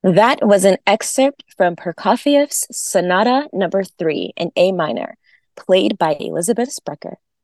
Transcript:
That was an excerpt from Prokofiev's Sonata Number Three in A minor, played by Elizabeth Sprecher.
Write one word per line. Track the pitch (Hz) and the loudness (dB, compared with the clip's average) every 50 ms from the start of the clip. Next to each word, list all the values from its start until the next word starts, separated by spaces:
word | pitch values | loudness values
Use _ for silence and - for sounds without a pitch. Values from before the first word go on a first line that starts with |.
| - 190 175 | 2 4 4
That | 190 214 240 294 - - | 4 4 4 2 2 2
was | 214 202 196 190 | 2 2 4 4
an | 196 185 - _ | 2 2 2 _
excerpt | - 202 220 - - - - 262 277 277 _ - _ _ | 0 0 0 -2 -6 0 0 0 0 0 _ -20 _ _
from | _ 190 175 170 | _ 0 0 0
Prokofiev's | - - 180 165 - - 180 220 - - 285 285 285 285 285 - - - - | -4 -8 -10 -10 -4 -2 0 0 0 2 2 2 2 2 0 -4 -8 -8 -8
Sonata | - - - - - 190 175 180 180 190 220 240 254 269 294 302 | -10 -10 -10 -2 -2 -2 0 2 2 2 2 2 2 0 -2 -4
Number | - 185 196 170 160 196 190 | -4 -4 -2 -2 -2 -4 -4
Three | - _ _ 175 160 147 - 90 - - | -4 _ _ -4 -2 -2 -2 -6 -8 -8
in | - - 170 _ | -8 -8 -6 _
A | - 175 190 | 2 2 2
minor, | 143 180 160 151 - - - 50 - _ _ _ _ _ _ _ _ | 2 -2 -4 -4 -4 -6 -8 -10 -12 _ _ _ _ _ _ _ _
played | - - - 185 190 196 214 - | -18 0 2 2 2 2 0 0
by | - 175 156 151 | 0 0 -2 0
Elizabeth | - - - - 160 170 185 233 233 233 - | -2 -4 -8 -6 -4 -2 -2 -2 -2 -2 -6
Sprecher. | - - _ - 147 _ - - - _ _ _ _ _ | -8 -12 _ -12 -14 _ -14 -16 -16 _ _ _ _ _